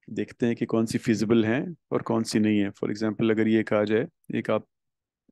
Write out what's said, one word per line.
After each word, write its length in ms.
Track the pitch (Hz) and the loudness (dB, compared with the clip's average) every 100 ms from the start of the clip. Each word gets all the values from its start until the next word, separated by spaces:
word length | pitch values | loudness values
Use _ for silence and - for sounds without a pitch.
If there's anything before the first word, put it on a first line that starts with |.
| - | -10
देखते 360 | 107 104 - 120 | -8 -8 -2 -2
हैं 100 | 117 | 0
कि 100 | 113 | 0
कौन 200 | 113 110 | 0 0
सी 120 | 117 | -2
फीजिबल 480 | - 104 107 117 110 | 0 0 2 2 4
हैं 300 | 123 185 165 _ | 0 -4 -12 _
और 100 | 123 | -4
कौन 220 | - 113 | -2 -2
सी 160 | 110 117 | 0 2
नहीं 200 | 107 104 | 2 2
है। 120 | 98 | 0
For 200 | - - | -4 -6
example, 400 | 104 110 104 113 | -4 -4 0 0
अगर 160 | 110 110 | 2 2
ये 160 | 110 | 2
कहा 200 | 107 107 | 2 0
जाए, 240 | 104 110 165 - - 117 | 2 0 -2 -8 -8 -6
एक 160 | 110 | -2
आप 140 | 110 - _ _ _ _ _ _ | -4 -4 _ _ _ _ _ _